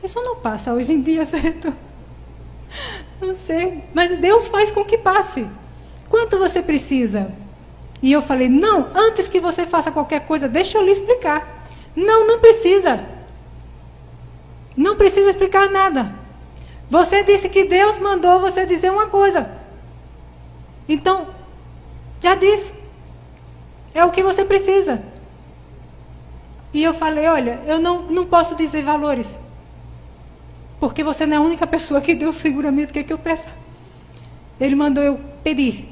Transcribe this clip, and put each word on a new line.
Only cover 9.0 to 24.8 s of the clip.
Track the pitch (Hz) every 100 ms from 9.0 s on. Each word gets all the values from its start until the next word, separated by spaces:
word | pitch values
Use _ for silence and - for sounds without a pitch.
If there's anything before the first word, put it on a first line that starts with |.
| 440 440 -
que | 370
você | 339 330 349
faça | 349 320
qualquer | 311 294 302
coisa, | - 311 269
deixa | 247 381 440
eu | 381
lhe |
explicar." | 392 - 494 330 302 302 - - - - -
"Não, | 392 440 440
não | 466
precisa. | 466 453 349 392 370 233 - - - - - - - - - - - - - - - - - -
Não | 330 415
precisa | 403 392 392
explicar | 381 381 381 392
nada. | 392 381 277 208 202 - - - - - - -
Você | 302 339 392
disse | 392 403 392
que | 381 381
Deus | 359 415 415
mandou | 392 381 359 359
você | 381 370 370
dizer | 349 370
uma | 392 427
coisa. | 403 392 359 240 - - - - - - - - - - - - - -
Então, | 302 370 381 320 - - - - - - - - -
já | 349 381
disse. | 381 415 - - - - - - - - - - - - -
É | 311
o | 349
que | 349
você | 381 381
precisa." | 392 392 392 381